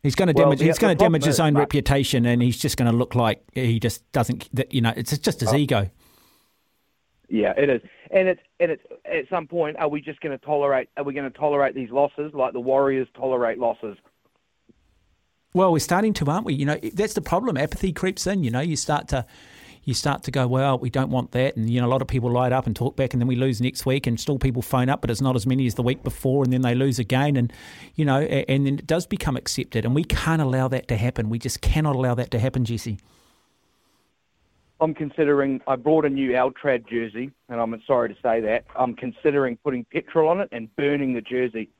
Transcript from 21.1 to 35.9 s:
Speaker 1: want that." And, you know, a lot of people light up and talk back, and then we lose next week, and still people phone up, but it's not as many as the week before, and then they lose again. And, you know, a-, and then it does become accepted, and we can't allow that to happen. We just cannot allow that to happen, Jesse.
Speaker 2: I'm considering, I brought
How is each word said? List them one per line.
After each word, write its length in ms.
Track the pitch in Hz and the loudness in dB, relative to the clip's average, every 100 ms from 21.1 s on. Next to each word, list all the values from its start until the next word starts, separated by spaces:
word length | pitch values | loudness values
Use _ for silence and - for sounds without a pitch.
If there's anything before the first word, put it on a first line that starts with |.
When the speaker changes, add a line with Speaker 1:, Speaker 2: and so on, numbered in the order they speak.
Speaker 1:
want 180 | 127 123 | -2 -2
that." 220 | 123 131 - | 0 0 0
And, 140 | 110 | 0
you 100 | 120 | 0
know, 60 | 120 | 2
a 60 | |
lot 100 | 131 | 0
of 60 | 131 | 0
people 240 | 127 120 | -2 0
light 200 | 120 127 | 0 2
up 140 | 127 127 | 0 0
and 100 | 104 | -2
talk 200 | 120 - | -4 -2
back, 180 | 131 | -2
and 80 | 127 | 0
then 60 | 120 | 0
we 80 | 123 | 0
lose 260 | 131 110 | 0 0
next 240 | 123 - - | -2 -2 -2
week, 220 | 139 - | 0 0
and 120 | 117 | -2
still 200 | - 139 | -2 0
people 240 | 135 123 | 0 -2
phone 260 | 107 131 127 | -2 0 0
up, 100 | 143 | 0
but 100 | 113 | -2
it's 100 | 113 | 0
not 140 | 135 127 | 0 0
as 100 | 110 | 0
many 220 | 127 127 | 0 0
as 80 | - | 0
the 80 | |
week 180 | 120 - | -2 -2
before, 420 | 135 - 135 139 | -6 -4 0 2
and 80 | 131 | 2
then 100 | 127 | 2
they 100 | 127 | 2
lose 240 | 120 135 120 | 2 2 0
again. 380 | 113 127 147 139 | 0 0 2 2
And, 180 | 120 - - - - | 0 -4 -20 -20 -12
you 100 | - | -2
know, 140 | 151 135 | 2 2
a-, 260 | 151 139 - | 2 -2 0
and 160 | 135 139 | 0 0
then 140 | 143 | -2
it 80 | - | -2
does 180 | 160 170 | -2 -2
become 320 | 202 165 127 | -4 -2 -4
accepted, 480 | - - 127 113 113 | -4 -6 -4 -2 0
and 80 | |
we 100 | 135 - | 0 0
can't 360 | - - 160 | -2 0 0
allow 260 | 139 131 131 | 2 0 0
that 180 | 127 - | -2 -2
to 100 | 110 | -2
happen. 320 | 120 - 110 | -2 -2 -4
We 80 | 117 | -4
just 240 | 127 - | -4 -2
cannot 340 | - 156 156 131 | 0 2 2 0
allow 200 | 127 120 | 0 0
that 160 | 120 | -2
to 80 | 120 | -2
happen, 260 | 120 - 113 | -2 0 -2
Jesse. 320 | 117 120 104 _ _ _ _ _ _ _ _ _ _ _ _ _ _ _ _ _ _ | -4 -6 -8 _ _ _ _ _ _ _ _ _ _ _ _ _ _ _ _ _ _
Speaker 2:
I'm 140 | 160 156 | -2 -2
considering, 680 | 147 - 147 143 139 131 - | -6 0 2 2 2 -2 -2
I 80 | 131 | -2
brought 280 | 131 | 2